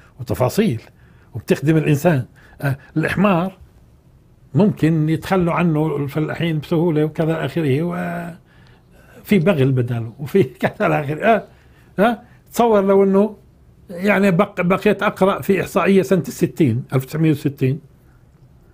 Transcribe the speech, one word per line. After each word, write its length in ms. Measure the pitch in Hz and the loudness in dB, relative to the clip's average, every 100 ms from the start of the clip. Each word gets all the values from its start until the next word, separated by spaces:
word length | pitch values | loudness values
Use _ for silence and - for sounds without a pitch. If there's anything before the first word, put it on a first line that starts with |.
| - - | -20 -12
وتفاصيل 640 | 123 101 123 - 220 110 - _ _ _ _ | -6 -2 -2 0 0 -2 -8 _ _ _ _
وبتخدم 440 | 113 - 190 143 160 | -6 -2 0 2 2
الإنسان. 480 | 147 143 175 143 113 - - - | 2 2 2 0 -4 -12 -20 -8
آه، 160 | 143 135 - 156 | -6 -6 -6 -4
الحمار 600 | 151 - 202 175 - - - _ _ _ _ _ _ _ _ | -2 0 2 2 -2 -8 -20 _ _ _ _ _ _ _ _
ممكن 560 | 135 202 - 156 160 156 | 0 2 2 0 2 0
يتخلوا 440 | 156 - 190 170 | -2 -2 0 0
عنه 420 | 151 175 151 156 143 | 0 0 0 -2 -4
الفلاحين 640 | 143 156 156 - 165 156 | -4 -4 -4 -4 -4 -4
بسهولة 460 | - 165 175 151 151 | -2 0 0 0 -2
وكذا 400 | 151 160 160 147 | -2 -2 -2 -4
آخره، 360 | 170 147 135 | -2 0 0
وفي 1600 | 175 175 175 170 170 170 _ - - - _ _ - - - 202 | -2 -6 -6 -8 -10 -14 _ -20 -20 -20 _ _ -20 -10 0 2
بغل 320 | 165 139 135 | 4 2 2
بداله 420 | 127 117 117 113 - | 0 -2 -4 -8 -12
وفي 240 | 147 196 135 | -2 0 0
<laughs> 80 | - | -2
كذا 380 | - - 190 151 | -6 -2 -2 -2
آخره. 260 | 139 156 220 | -4 -2 2
آه، 180 | 214 - - _ - - - | 0 -2 -18 _ -20 -8 0
آه، 200 | 220 226 - - _ | 0 0 -10 -20 _
تصور 320 | - 233 208 196 | 0 4 4 4
لو 180 | 196 | 4
إنه 320 | 196 196 220 - _ _ _ _ - | 4 4 2 -2 _ _ _ _ -18
يعني 420 | 175 202 190 202 | -4 0 2 2
بق-، 300 | 170 202 - | 2 0 -2
بقيت 420 | 180 190 214 - | -2 2 2 0
أقرأ 380 | 208 - 190 160 | -2 0 0 0
في 200 | 160 190 | 0 -2
إحصائية 400 | - 196 175 190 | -2 0 2 2
سنة 220 | 180 185 - | 2 0 -2
الستين، 560 | - 175 - 143 117 135 | -4 -2 0 0 0 -2
ألف 100 | 135 | -4
وتسعمية 280 | 135 156 160 | -4 -2 0
وستين، 480 | 143 143 139 131 156 - _ _ _ _ _ - _ _ | 0 -2 -2 -2 -4 -10 _ _ _ _ _ -20 _ _